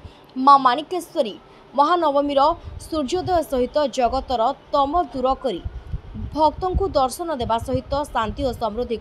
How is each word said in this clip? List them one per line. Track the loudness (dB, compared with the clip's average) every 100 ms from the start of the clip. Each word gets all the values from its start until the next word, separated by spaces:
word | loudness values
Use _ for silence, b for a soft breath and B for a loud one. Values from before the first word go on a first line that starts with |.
| b b b 2
ମା | 6 8
ମାଣିକେଶ୍ୱରୀ | 8 2 -2 -6 -6 -2 -2 -4 -18 b b
ମହାନବମୀର | 2 4 4 2 2 2 2 2 2 B B
ସୂର୍ଯ୍ୟୋଦୟ | -6 -4 -2 -2 0 0 0
ସହିତ | -2 0 0 -2 0
ଜଗତର | 0 0 -2 0 0 -2 -2
ତମ | 0 2 2 -2
ଦୂର | -2 -2 0
କରି | -2 -6 -8 -12 -10 -12 -10 -12 -8
ଭକ୍ତଙ୍କୁ | 2 2 2 -2 0 0
ଦର୍ଶନ | 2 0 -2 -6 -4
ଦେବା | -2 -2
ସହିତ | -2 -6 -2 -4
ଶାନ୍ତି | -2 -4 -4 -2
ଓ | -4
ସମୃଦ୍ଧି | -2 -4 -4 -6 -4